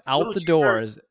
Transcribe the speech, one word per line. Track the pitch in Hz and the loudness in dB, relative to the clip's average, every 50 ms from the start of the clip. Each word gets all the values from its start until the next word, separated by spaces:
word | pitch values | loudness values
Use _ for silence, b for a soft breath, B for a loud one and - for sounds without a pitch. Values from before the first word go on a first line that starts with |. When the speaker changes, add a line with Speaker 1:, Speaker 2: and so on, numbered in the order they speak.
| _ | _
Speaker 1:
A | 135 | -2
Speaker 2:
Out | 135 151 | 0 0
Speaker 1:
little | - 226 202 | 0 -2 -4
Speaker 2:
the | 202 | -6
Speaker 1:
cheaper, | 165 165 | -2 0
Speaker 2:
door | 165 156 147 127 113 110 | 2 4 4 2 2 0
is | 113 110 110 | -4 -8 -12
Speaker 1:
a | - _ _ | -18 _ _